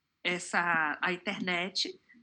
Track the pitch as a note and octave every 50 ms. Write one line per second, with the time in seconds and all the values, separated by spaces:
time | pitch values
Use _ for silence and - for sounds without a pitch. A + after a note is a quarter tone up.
0 | _ _ _ _ - F3+ F3+ F3 - - - F#3+ F3 F3 E3+ D#3+ D#3+ D3 C#3+ -
1 | - F3+ F3+ F3 - G3+ F#3+ G3+ - F3+ F3+ E3+ F3+ F#3+ - - - F#4 F#4+ -
2 | _ - - -